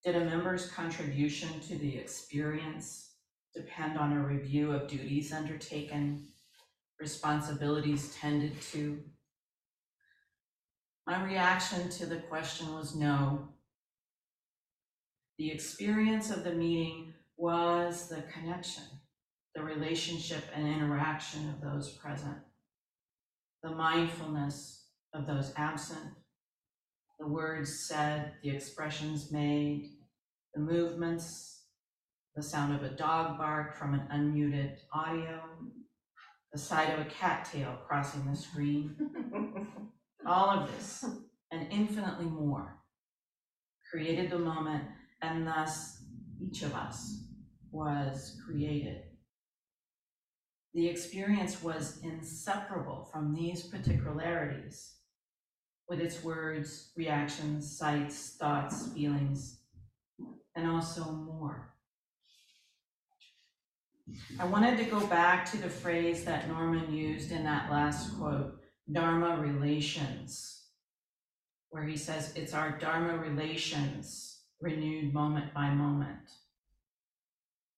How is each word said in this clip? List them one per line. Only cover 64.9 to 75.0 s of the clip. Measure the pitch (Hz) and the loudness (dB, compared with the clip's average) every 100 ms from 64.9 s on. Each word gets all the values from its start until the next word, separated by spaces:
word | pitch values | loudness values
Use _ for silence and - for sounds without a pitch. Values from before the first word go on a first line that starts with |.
| 214 208 | 2 4
back | 175 175 180 - | 6 8 8 4
to | 220 | -2
the | 175 | -2
phrase | - 175 170 170 165 | -2 0 2 4 2
that | 170 160 156 | 0 -2 0
Norman | 160 165 165 156 | 0 2 2 2
used | 151 156 156 160 | 0 0 -2 -2
in | 165 | 0
that | 156 147 147 | 2 2 2
last | 147 147 147 - - | 4 4 2 -2 -2
quote, | 147 143 135 - - _ - | 0 0 -2 -6 -18 _ -2
"Dharma | 151 165 170 170 165 | 2 4 6 4 4
relations," | 147 143 143 151 147 - 135 120 - - - - - _ _ _ _ _ _ _ _ _ _ | 2 2 4 4 2 0 -2 -2 -8 -10 -12 -14 -20 _ _ _ _ _ _ _ _ _ _
where | 156 | -4
he | 151 151 | -2 -2
says, | - 156 147 160 | -2 -2 -2 -4
"It's | 156 | -4
our | 156 156 143 | -2 -2 0
Dharma | 156 165 170 165 | 0 2 2 0
relations | 156 143 156 165 - 147 143 - - - - - _ _ | 0 0 0 0 -2 0 0 -2 -8 -10 -12 -16 _ _
renewed | 165 156 156 156 | -2 0 0 0